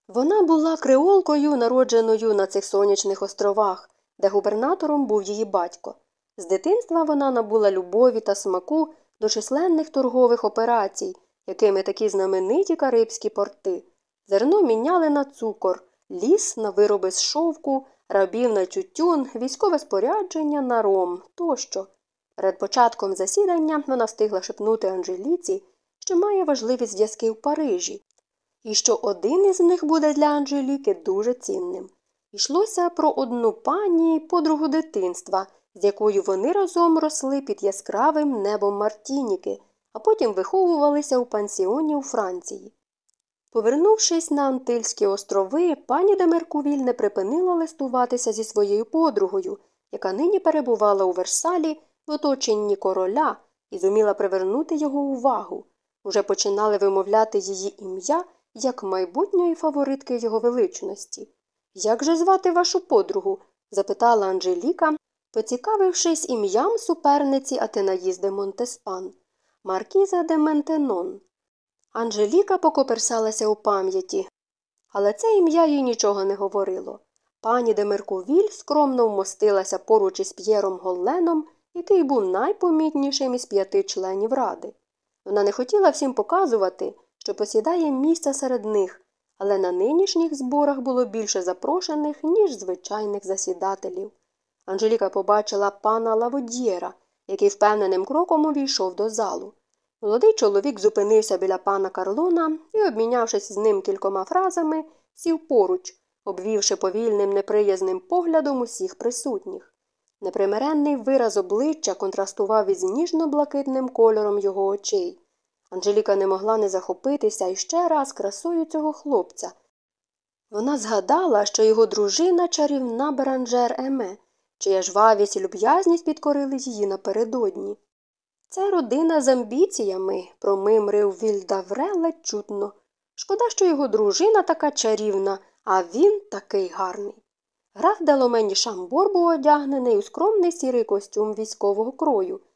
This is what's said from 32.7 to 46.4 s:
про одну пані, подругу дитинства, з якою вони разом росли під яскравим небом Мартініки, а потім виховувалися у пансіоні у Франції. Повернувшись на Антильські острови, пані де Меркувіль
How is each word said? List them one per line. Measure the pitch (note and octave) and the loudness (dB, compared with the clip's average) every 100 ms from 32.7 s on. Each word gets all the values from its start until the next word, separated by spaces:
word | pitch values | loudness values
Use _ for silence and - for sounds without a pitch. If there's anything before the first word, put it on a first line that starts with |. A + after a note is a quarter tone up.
| - F4 | 0 -2
про | E4+ D4+ | 0 0
одну | - C4 A#3+ A3+ | 0 -2 0 -2
пані, | A3 - E4+ G#4 E4 E4 D#4+ | -2 -4 -2 0 2 2 0
подругу | D#4+ F4 D#4 D4+ D#4 | -2 0 0 0 0
дитинства, | D#4 D#4+ G#3+ F3+ F3+ - F#3+ G3 _ _ | -2 -4 -4 -4 -6 -4 -4 -4 _ _
з | - | -2
якою | G3+ G3+ G#3+ G3 | 0 2 0 2
вони | F#3 F#3+ B3 | 0 0 0
разом | G4 F4+ E4+ E4+ D#4+ | 0 0 2 4 4
росли | D#4 D4+ C4+ C#4 | 0 -2 -4 -4
під | C#4 - | -4 -4
яскравим | G3 F#3+ - G3+ C#4+ D4+ D4 A#3 | -2 -4 -4 0 2 2 0 -2
небом | G3 G#3+ G3+ G3+ | -2 0 0 0
Мартініки, | G#3 G#3+ - C#4 B3 F#3 - G3+ _ _ _ | -2 -4 -6 -4 -2 -4 -6 -10 _ _ _
а | A3 | -2
потім | - A4 A#3+ | 0 2 2
виховувалися | F#3+ F#3+ F#4+ F4+ D#4+ D4 D4 D4 B3+ | -2 -2 2 2 2 2 2 0 -2
у | |
пансіоні | B3 G#3+ G#3 - F#3 C4 D#4 D4 | 0 -4 -4 -2 -2 0 -2 -2
у | |
Франції. | C4+ B3 F#3+ F3+ - G3 G3+ _ _ _ _ _ _ _ _ | -4 -4 -4 -6 -12 -16 -16 _ _ _ _ _ _ _ _
Повернувшись | A3+ A3 C#4+ F#4+ A4 - E4 E4 | -2 2 4 4 4 2 0 0
на | C#4+ | 0
Антильські | C4+ C4 C4 A#3+ A3 - G3+ | 0 -2 -2 -2 -4 0 0
острови, | G3 - G3 F#3+ D4 F4 | 0 -2 -2 0 0 0
пані | C#4+ - C#4 G4 G4 | 0 -2 2 4 4
де | F4 | 4
Меркувіль | E4+ | 2